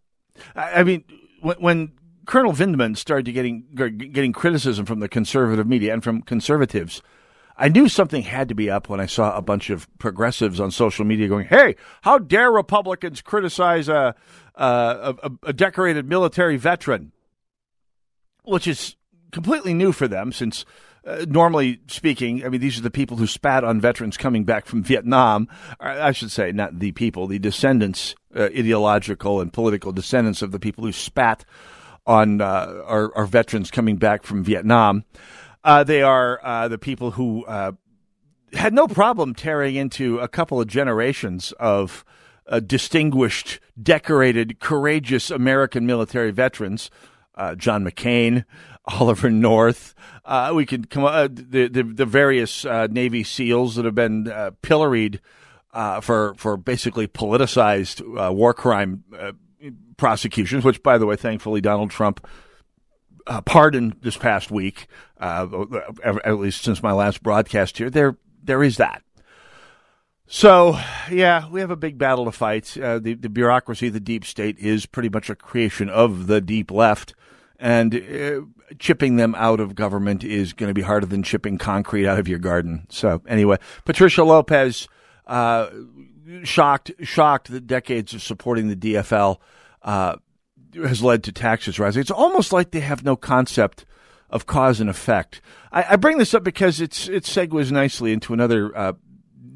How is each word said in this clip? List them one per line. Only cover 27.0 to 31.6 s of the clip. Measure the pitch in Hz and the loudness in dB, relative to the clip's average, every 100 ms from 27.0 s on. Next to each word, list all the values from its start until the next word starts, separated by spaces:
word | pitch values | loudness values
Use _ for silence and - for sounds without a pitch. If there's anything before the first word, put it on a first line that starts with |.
| 117 90 95 | -4 -4 -6
the | 98 | -4
descendants, | 101 - 135 127 101 92 - - _ | -4 0 2 4 2 -4 -10 -14 _
uh, | 113 | -2
ideological | 101 127 113 107 104 104 107 95 101 101 | -2 0 0 2 4 2 0 -6 -2 -2
and | 85 | -4
political | - 113 101 98 | -2 0 0 -4
descendants | 92 - 127 113 92 | -8 -2 0 0 -2
of | 98 | -8
the | 95 | -6
people | 107 104 113 | -8 -8 -10
who | |
spat | - - - 117 110 - - | -10 -6 0 0 0 -8 -20